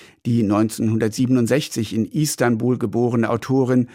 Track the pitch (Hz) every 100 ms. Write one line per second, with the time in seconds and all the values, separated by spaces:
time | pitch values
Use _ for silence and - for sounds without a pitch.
0 | - _ - 117 104 104 110 - 113 113
1 | 113 104 127 127 117 127 - - 110 107
2 | 110 - 151 - 120 113 120 120 110 110
3 | 120 120 110 113 - 131 127 127 123